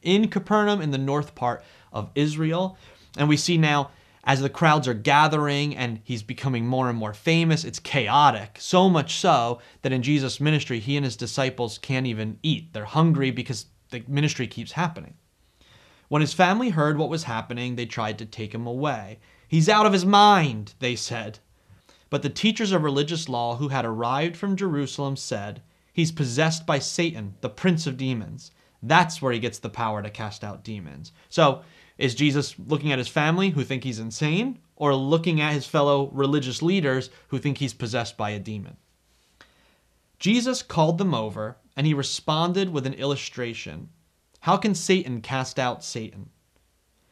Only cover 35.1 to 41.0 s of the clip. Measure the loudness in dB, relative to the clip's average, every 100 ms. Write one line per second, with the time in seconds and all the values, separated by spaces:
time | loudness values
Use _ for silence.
35.1 | 2 2 2 2 -2 -2 2 4 2 0
36.1 | 0 0 0 -2 -2 0 2 2 0 -4
37.1 | -12 _ -4 -2 -2 -4 -6 -4 -4 -4
38.1 | -6 -6 -6 -8 -10 -12 -18 _ _ _
39.1 | _ _ _ _ _ _ _ _ _ _
40.1 | _ 0 2 0 -4 -4 0 2 2